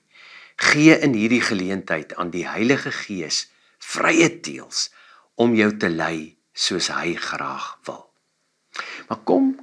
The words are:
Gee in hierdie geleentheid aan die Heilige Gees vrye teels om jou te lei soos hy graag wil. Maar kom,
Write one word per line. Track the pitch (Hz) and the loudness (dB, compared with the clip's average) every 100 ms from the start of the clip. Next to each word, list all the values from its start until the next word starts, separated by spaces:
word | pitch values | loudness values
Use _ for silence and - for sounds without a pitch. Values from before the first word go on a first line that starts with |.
| _ - - - - - - | _ -20 -20 -20 -18 -2 2
Gee | 147 156 147 | 6 8 8
in | 143 | 4
hierdie | 110 110 120 | 2 2 2
geleentheid | - 101 90 95 - 80 - - | 2 -2 -2 -4 -4 -6 -6 -8
aan | 87 | -6
die | 87 80 | -6 -6
Heilige | 85 117 131 139 | 0 2 2 -2
Gees | - - 95 76 - - _ _ _ | -8 -8 -8 -4 -6 -6 _ _ _
vrye | - - 160 165 160 - | -10 -2 2 4 4 2
teels | - 67 - - - - - - _ - | -12 -14 -8 -6 -6 -10 -20 -20 _ 0
om | 120 | 2
jou | 110 104 104 | 4 2 2
te | 101 | -2
lei | 80 80 80 78 _ _ | -2 -4 -6 -10 _ _
soos | - - 90 - | -6 -4 -2 -2
hy | 76 85 | -4 -4
graag | 78 - 78 69 67 - - - | -4 -6 -8 -8 -8 -10 -12 -14
wil. | - - _ _ _ _ _ _ - - - - | -14 -18 _ _ _ _ _ _ -14 -12 -16 -8
Maar | - | -6
kom, | - 269 269 262 | 2 4 4 0